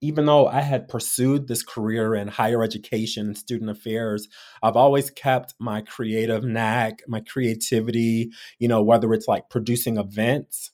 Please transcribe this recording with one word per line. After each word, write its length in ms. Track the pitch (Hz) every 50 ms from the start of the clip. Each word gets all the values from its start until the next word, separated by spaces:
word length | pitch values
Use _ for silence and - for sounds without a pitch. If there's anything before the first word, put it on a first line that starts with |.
even 240 | - 151 151 151 151
though 220 | 147 147 147 135
I 140 | - 120 135
had 280 | 143 143 139 120 - -
pursued 600 | - 113 - - - - 123 131 139 143 135 123
this 160 | 120 117 -
career 500 | - - 120 107 107 110 113 107 110 110
in 140 | 104 101 101
higher 340 | - - 117 110 117 117 113
education 640 | 110 110 107 - - 127 113 110 110 - 113 107
and 120 | 107 101 -
student 320 | - - 120 113 110 107
affairs, 580 | 104 107 - 113 110 113 113 110 104 104 104 - - - - - - - -
I've 140 | 110 104
always 340 | 117 131 139 139 143 139 139
kept 440 | - - - 139 131 127 131 - - -
my 220 | 113 117 104 107
creative 640 | 107 - - - 117 110 107 110 113 113 113 107 120
knack, 580 | 123 113 113 113 110 113 123 113 110 110 - - -
my 120 | 117 107
creativity, 1080 | 110 - - 139 127 113 113 113 - - 127 113 110 117 113 117 117 113 113 113 117 117 - - - - - _
you 80 | 120 117
know, 140 | 117 110 104
whether 300 | 107 117 113 117 110 110
it's, 140 | 110 -
like, 220 | - 104 98 - _
producing 460 | - 123 107 110 120 120 - 127 113
events 760 | 107 101 98 101 107 110 117 135 147 - - - - - -